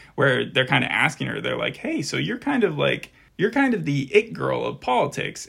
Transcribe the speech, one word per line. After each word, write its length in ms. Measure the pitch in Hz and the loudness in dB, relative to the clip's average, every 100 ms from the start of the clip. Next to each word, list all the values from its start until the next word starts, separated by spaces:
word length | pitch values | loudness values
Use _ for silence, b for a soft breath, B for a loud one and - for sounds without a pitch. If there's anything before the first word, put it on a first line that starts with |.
| B - | B 0
where 280 | 139 127 | 2 2
they're 240 | 120 131 131 | 0 0 2
kinda 240 | 135 - | 2 2
asking 360 | 104 139 - 127 | 0 0 -2 -6
her, 120 | 107 | -4
they're 180 | 120 120 | -4 -2
like, 200 | 117 - | -4 -4
"Hey, 240 | 262 320 | -4 -4
so 160 | 139 135 | -2 -2
you're 220 | 151 240 | -2 -4
kind 260 | 285 277 196 | -2 2 2
of, 120 | 147 | 2
like, 360 | 139 - - b b - | 0 0 -6 b b -2
you're 120 | 202 | 0
kind 240 | 277 269 220 | 4 2 2
of 100 | 151 | 0
the 240 | 143 127 | 0 2
it 220 | 208 226 | 2 2
girl 320 | - 131 127 120 | 0 -2 -2 -2
of 160 | 131 | -4
politics, 680 | - 247 - - 95 - | 0 0 0 -2 -6 -8